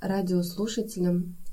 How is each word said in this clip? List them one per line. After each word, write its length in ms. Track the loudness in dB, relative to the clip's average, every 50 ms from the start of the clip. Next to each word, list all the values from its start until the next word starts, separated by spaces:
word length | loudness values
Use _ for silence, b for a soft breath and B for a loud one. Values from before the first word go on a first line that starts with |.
радиослушателям, 1400 | -2 0 0 2 2 2 2 2 2 0 -2 -2 -4 -2 -2 -2 -4 -2 -2 0 2 2 2 2 0 -2 -6 -6 -4 -4